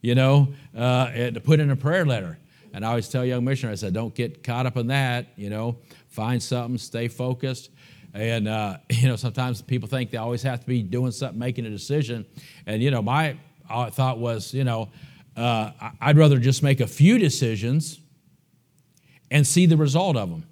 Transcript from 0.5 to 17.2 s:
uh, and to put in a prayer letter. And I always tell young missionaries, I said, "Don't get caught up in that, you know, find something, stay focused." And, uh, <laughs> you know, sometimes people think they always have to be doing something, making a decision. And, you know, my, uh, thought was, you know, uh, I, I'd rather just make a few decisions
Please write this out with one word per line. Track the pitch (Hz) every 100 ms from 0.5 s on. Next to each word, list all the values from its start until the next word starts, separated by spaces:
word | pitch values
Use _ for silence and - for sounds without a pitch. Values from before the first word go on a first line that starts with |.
| - - -
uh, | 123 127 123
and | 120 123
to | 117
put | - 151
in | 147
a | 135
prayer | 143 175
letter. | 160 120 90 80 _ _ -
And | 98 110
I |
always | 120 110
tell | 131
young | 127 123
missionaries, | 123 135 120 101
I | 101
said, |
"Don't | 92 113
get | - 120 -
caught | - 120
up | 127 123
in | 117
that, | 139 135 123 123 -
you | 101
know, | 107 113 120 _ - _
find | - 110 123
something, | - 123 117 123
stay | - 117 117
focused." | - 123 123 135 127 - _ - - -
And, | 101 113 117 104
uh, | 110 107 92
<laughs> | _
you | 117 127
know, | 117
sometimes | 123 107 127 117
people | - 123 110
think | 135 120
they | 117
always | 113 120
have | 131 123
to | 120
be | 127
doing | 101 120 127
something, | 120 131 98
making | 123 127 113
a |
decision. | 104 - 143 127 117 101 - - - -
And, | 110
you | 127
know, | 127
my, | 107 139 156 135 - _ -
uh, | 113 120
thought | - 131 120
was, | 120 113 98
you | 127
know, | 131 113 107 - - - _ -
uh, | 120 113 110 -
I, | 110 -
I'd | 123 151
rather | 151 139
just | 120 131
make | 143 135
a | 123
few | - 156
decisions | 240